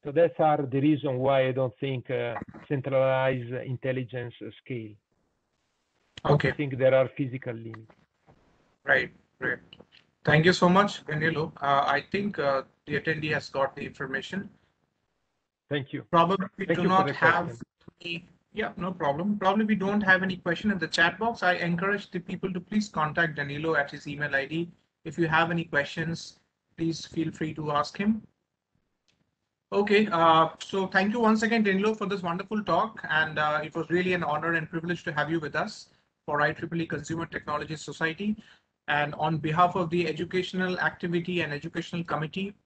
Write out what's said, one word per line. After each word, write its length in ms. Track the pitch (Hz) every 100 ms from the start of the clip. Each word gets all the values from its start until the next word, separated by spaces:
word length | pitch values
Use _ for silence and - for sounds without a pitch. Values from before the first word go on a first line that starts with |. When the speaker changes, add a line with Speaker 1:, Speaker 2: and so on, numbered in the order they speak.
Speaker 1:
So 60 | 143
that's 260 | 143 170 -
are 240 | 156 151
the 180 | 135 135
reason 380 | 147 147 147 127
why 300 | 131 135 131
I 40 |
don't 240 | 127 131 -
think, 320 | 139 127 -
uh, 240 | 123 120 110 - - -
centralized 840 | 143 135 135 131 131 131 131 117
intelligence 800 | 123 - 123 135 131 123 127 120 - 104 -
scale. 300 | - 123 110 104 _ _ _ _ _ _ _ _ _ _ _ -
Speaker 2:
Okay. 260 | 143 147 131
Speaker 1:
I 20 |
think 260 | - 143 123
there 160 | 131
are 140 | 131 127 -
physical 380 | 135 131 127
limits. 380 | 113 113 110 110 _ _ _ _ _ _ _ _ _
Speaker 2:
Right, 280 | 139 135 123 - _ _
right. 180 | 127 123 - - - _ _ _
Thank 200 | - 147 170
you 60 |
so 160 | 175 180
much, 360 | 185 202 - -
Danilo. 460 | 151 160 151 160 -
Uh, 240 | 139 139 -
I 160 | 143 -
think, 260 | 196 208 190
uh, 240 | 143 135 - _ -
the 140 | 147
attendee 320 | 160 156 151
has 160 | 151 -
got 260 | 139 135 -
the 80 |
information. 640 | 131 - 135 131 131 190 - _ _ _ _ _ _ _ _ _ _ _ _
Speaker 1:
Thank 240 | 147 131
you. 100 | 143 -
Speaker 2:
Probably 360 | 170 170 190 190 -
we 100 | 190
Speaker 1:
Thank 120 | 170
Speaker 2:
do 40 |
Speaker 1:
you 60 | 175
for 60 |
Speaker 2:
not 120 | 190 160
Speaker 1:
the 60 |
Speaker 2:
have 300 | 135 165 175 175
Speaker 1:
question. 200 | - - _ - _
Speaker 2:
any, 280 | 170 165 - _ _
yeah, 200 | 208 226 -
no 160 | 180
problem. 460 | 180 147 139 196 208
Probably 260 | 190 202
we 100 | 214
don't 260 | 208 190 208
have 220 | 190 185
any 140 | 190 180
question 340 | 175 165 214
in 80 | 190
the 100 | 160
chat 300 | - 170 180
box. 240 | 226 220
I 120 | 180
encourage 560 | 175 170 170 190 202 -
the 80 | 185
people 340 | 175 180 196
to 80 | 185
please 280 | 175 214 208
contact 480 | - 151 147 165 143
Danilo 400 | 139 143 160 151
at 140 | 143
his 180 | 143 151
email 260 | 143 147
I 120 | 139 139
D. 240 | 160 170 - _ _
If 140 | 165 151
you 100 | 165
have 220 | 160 170
any 140 | 170
questions, 760 | 160 185 185 - 165 165 - - _ _ _ -
please 300 | 165 156 -
feel 240 | 165 160
free 240 | - 156
to 160 | 151 151
ask 260 | 147 147 -
him. 260 | 202 220 - _ _ _ _ _ _ _ _ _ _ _ _ _ _
Okay, 360 | 196 208 208 214
uh, 380 | 170 165 160 160 -
so 300 | - 196 185
thank 240 | 190 202
you 80 | 240
once 220 | 220 220
again, 200 | 220 226
Danilo, 320 | 208 190 214
for 120 | 214 196
this 160 | 196
wonderful 400 | 180 170 196 214
talk. 360 | 202 170 220 - -
And, 300 | 156 156 151
uh, 220 | 151 151
it 120 | 151
was 140 | 165 156
really 260 | 175 180
an 100 | 180
honor 300 | 156 151 165
and 140 | 165 156
privilege 360 | 170 170 175
to 80 | -
have 180 | 147 147
you 80 | 165
with 160 | 147
us 360 | 151 208 - - _ _ _ -
for 140 | 147
I 100 | 147
triple 300 | 160 160 170
E 40 | 165
Consumer 400 | 151 151 113 165
Technology 500 | - - 147 147 156
Society. 600 | - 143 160 160 202 214 - _ _ _ -
And 260 | 147 147
on 220 | 151 156 160
behalf 400 | 156 160 180 190
of 120 | 170
the 180 | 175 165
Educational 680 | 156 175 185 185 185 185 185
Activity 600 | 156 - 175 175 170 175
and 100 | 151
Educational 500 | 147 165 170 - 175
Committee 520 | 170 151 156 190 196 -